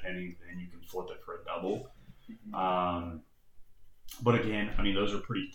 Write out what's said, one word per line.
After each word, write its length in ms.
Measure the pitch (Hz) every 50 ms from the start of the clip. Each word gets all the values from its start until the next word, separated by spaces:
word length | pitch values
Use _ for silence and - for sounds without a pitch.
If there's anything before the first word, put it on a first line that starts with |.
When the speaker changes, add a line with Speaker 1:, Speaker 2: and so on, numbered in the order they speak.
Speaker 1:
penny, 340 | - 92 92 90 90 90 90 - -
then 140 | 87 87 90
you 60 | 90
can 160 | 90 - 85
flip 260 | - - - 90 90 -
it 120 | - - -
for 160 | - - -
a 40 | -
double. 440 | 85 87 85 90 95 107 127 - - - - - - - - - -
Speaker 2:
Mm-hmm. 240 | - - - - 104
Speaker 1:
Um, 680 | 95 92 92 92 90 90 90 87 87 87 85 82 78 - - - - - - - - - - - - - - - - - - - -
but 120 | 120 120 117
again, 400 | 113 110 107 107 104 104 107 - 110
I 40 |
mean, 120 | 104 101 98
those 200 | 101 104 101 101
are 40 | -
pretty 320 | - - - 95 92 -